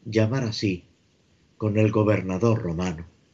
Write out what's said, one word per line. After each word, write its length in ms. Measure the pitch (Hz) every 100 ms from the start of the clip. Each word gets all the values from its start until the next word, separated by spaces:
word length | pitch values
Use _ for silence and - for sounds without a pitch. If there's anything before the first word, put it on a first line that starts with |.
llamar 400 | 117 107 110 135
así, 400 | 117 - 104 87 - _ _ _ _ _ _ -
con 180 | 107 104
el 120 | 107
gobernador 720 | 107 107 101 92 92 117 113
romano, 440 | 87 82 92 80 85 _ _